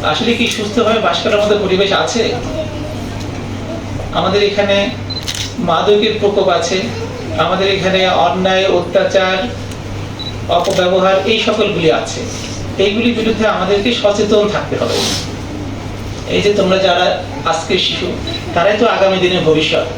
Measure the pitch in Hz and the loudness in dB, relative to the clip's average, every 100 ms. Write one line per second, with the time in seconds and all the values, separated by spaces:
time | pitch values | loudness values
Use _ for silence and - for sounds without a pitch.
0 | 196 - 226 240 233 - 208 240 214 226 | -2 0 0 0 0 -2 -2 0 2 2
1 | - - 240 208 208 202 185 185 196 - | 0 0 0 2 2 2 2 2 2 0
2 | 160 233 - 247 - 311 311 - 302 - | 0 0 -2 -2 -4 -4 -6 -6 -8 -8
3 | - - - - - - - - - - | -8 -8 -8 -8 -8 -8 -8 -8 -6 -6
4 | - 170 180 202 202 202 202 196 220 - | -4 -2 0 2 2 2 2 2 0 -4
5 | - - - - - - 170 165 190 208 | -8 -8 -8 -8 -8 -4 0 2 4 4
6 | 214 - 202 202 190 170 - 190 220 - | 4 2 2 2 2 2 0 -2 -2 -6
7 | - - - - 165 185 196 190 185 185 | -6 -8 -6 -2 0 2 0 0 0 2
8 | 185 160 175 185 185 190 190 175 175 190 | 2 2 2 2 2 2 2 2 2 2
9 | 185 196 185 190 - - - - - - | 2 2 2 0 -4 -6 -8 -10 -8 -8
10 | - - - - - 175 180 185 180 185 | -8 -8 -8 -8 0 0 2 2 2 4
11 | 190 196 220 226 233 208 208 165 160 - | 4 2 2 0 0 0 0 2 2 2
12 | - - 120 - - - - - 202 220 | -2 -6 -6 -8 -8 -8 -6 0 0 2
13 | 240 208 220 208 214 180 185 202 233 233 | 0 0 0 2 0 0 2 2 2 2
14 | 208 208 208 214 208 - - 135 117 - | 0 2 2 4 2 0 -2 -2 0 0
15 | 104 98 101 101 98 98 95 95 - - | -2 -4 -6 -8 -8 -8 -8 -8 -8 -8
16 | - - - 180 196 202 185 190 185 - | -8 -8 -2 2 2 4 2 4 4 2
17 | 202 - - - - - - - - - | 2 0 -6 -4 -2 -2 0 0 0 -2
18 | 180 - - - - 170 190 208 226 - | -4 -4 -6 -6 -2 2 2 4 2 4
19 | 190 185 180 180 151 156 151 160 143 | 2 4 2 2 2 2 2 0 -2